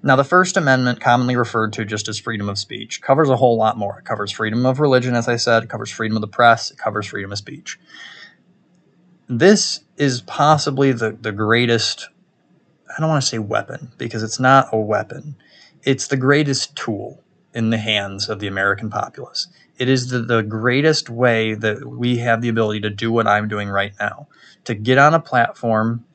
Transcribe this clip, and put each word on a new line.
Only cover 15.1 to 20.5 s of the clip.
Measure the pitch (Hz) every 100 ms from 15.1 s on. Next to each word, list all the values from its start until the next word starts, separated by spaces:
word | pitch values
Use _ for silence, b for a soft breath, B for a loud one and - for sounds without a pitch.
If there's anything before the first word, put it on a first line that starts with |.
| 95 151 139 b b b b
It's | - 135 -
the | 139
greatest | 131 143 147 135 - -
tool | - 104 110 - _ _ _ 117
in | 113
the | 113
hands | 107 104 101 98 98
of | 104
the | 101
American | 98 98 98 110
populace. | 104 - - - - - b b _
It | 127
is | 131 123
the, | 123
the | 117 113
greatest | 107